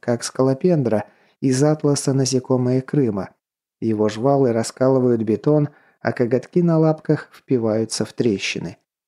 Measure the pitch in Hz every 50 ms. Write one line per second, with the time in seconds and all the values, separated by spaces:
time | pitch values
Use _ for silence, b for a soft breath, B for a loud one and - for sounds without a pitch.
0 | - - 120 117 - - - - 131 135 135 131 - 180 175 151 131 113 110 104
1 | b b b b b b b b - 139 127 131 147 151 151 151 - 147 143 139
2 | - 143 131 135 135 123 131 127 127 - 131 127 127 123 127 131 131 - - 147
3 | 135 113 101 98 90 - - _ _ _ _ _ _ _ _ _ - 110 110 104
4 | 107 107 107 110 120 139 139 139 139 120 113 113 113 - - - 131 131 135 131
5 | 127 123 120 113 110 110 107 101 - 147 151 151 147 143 b b b b b b
6 | - 110 113 - 123 113 127 123 - - - 180 175 170 160 156 160 156 156 156
7 | - - 151 - - - - - _ - 135 120 113 110 107 110 113 110 - -
8 | 110 - - - 123 120 101 95 - - - - - 85 - - _ _ _ _
9 | _